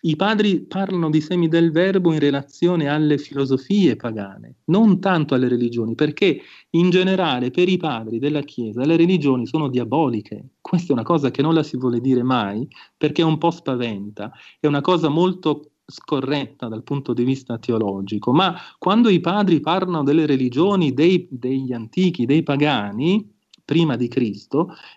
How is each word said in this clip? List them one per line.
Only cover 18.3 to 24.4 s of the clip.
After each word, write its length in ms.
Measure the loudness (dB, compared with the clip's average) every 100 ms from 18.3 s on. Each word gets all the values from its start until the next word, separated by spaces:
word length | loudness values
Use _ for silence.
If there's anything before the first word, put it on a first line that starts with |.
ma 220 | 2 2 -2 -12 -6
quando 300 | 0 4 4
i 100 | 4
padri 400 | 2 0 2 2
parlano 460 | 0 -2 -2 -2
delle 200 | 2 2
religioni 680 | 2 2 0 2 2 2 0
dei, 320 | 2 2 2 -2
degli 440 | -8 -4 -4 -4
antichi, 540 | -6 -6 0 0 0 0
dei 180 | 0
pagani, 840 | 0 0 0 0 -4 -2 0 0 -2 _ _ -14
prima 320 | -2 0 2 0
di 100 | -2
Cristo, 640 | -2 -2 -4